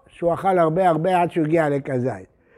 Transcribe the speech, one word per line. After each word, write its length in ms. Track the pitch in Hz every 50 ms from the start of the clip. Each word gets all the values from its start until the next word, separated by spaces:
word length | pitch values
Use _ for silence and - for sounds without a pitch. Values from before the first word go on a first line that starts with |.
| _
שהוא 280 | - - - 170 170 165
אכל 240 | - - 196 185 180
הרבה 300 | 165 160 156 185 190 180
הרבה 340 | 160 156 160 190 185 175 175
עד 80 | 156
שהוא 140 | - 170 156
הגיע 240 | 151 165 165 156 147
לכזית, 580 | 143 139 135 147 135 123 120 127 107 98 - - _ _ _ _ _